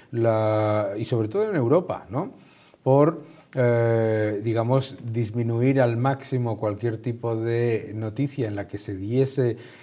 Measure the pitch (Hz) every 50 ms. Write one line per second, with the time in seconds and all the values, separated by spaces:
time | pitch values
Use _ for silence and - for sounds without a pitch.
0 | - - - 117 113 113 110 110 110 107 107 107 107 107 107 107 104 98 101 110
1 | 117 - 127 113 110 107 - 202 220 214 202 151 120 117 143 185 180 - 92 -
2 | - 85 104 139 190 269 - - - - - - - - - _ - 135 135 139
3 | 147 160 165 - - - - - - _ - 135 123 120 120 117 117 117 113 113
4 | 113 110 110 107 107 107 104 101 107 117 110 113 113 120 131 135 131 - - -
5 | 117 117 113 120 113 101 107 120 117 117 117 117 123 135 135 135 123 117 117 117
6 | 123 135 135 135 - - 139 123 120 117 110 110 110 104 104 95 117 120 113 113
7 | - 123 117 117 - 117 113 110 113 117 117 117 120 120 113 104 - - 101 110
8 | 110 110 107 - 143 139 - 135 117 104 104 101 98 - - 101 - - 98 92
9 | 98 104 120 131 135 131 - 139 127 120 110 - - - - -